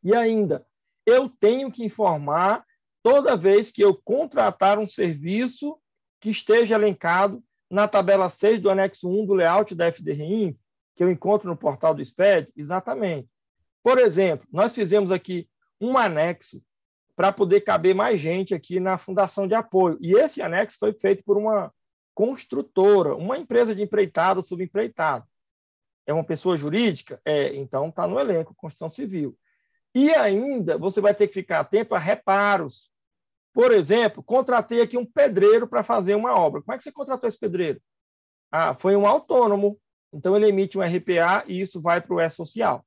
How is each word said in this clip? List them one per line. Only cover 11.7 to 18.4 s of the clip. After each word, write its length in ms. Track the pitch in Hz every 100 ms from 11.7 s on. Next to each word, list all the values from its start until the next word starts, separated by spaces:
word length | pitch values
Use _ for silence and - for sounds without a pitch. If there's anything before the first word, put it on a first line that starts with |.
| 139 160 151
do 60 |
sped? 440 | 139 - 190 185 143 170
Exatamente. 720 | 147 180 208 247 202 151 127 _ _ _ _ _
Por 160 | 233 254
exemplo, 500 | 240 165 190 151 _
nós 240 | 165 226 240
fizemos 360 | 190 202 190
aqui 380 | 185 - 180 - _ _ _
um 180 | 226 262
anexo 640 | 220 156 165 170 - 135 _ _ _ _ _ -
para 160 | 190
poder 300 | 196 190 202
caber 320 | 214 190 180
mais 260 | 190 226 208
gente 360 | 151 175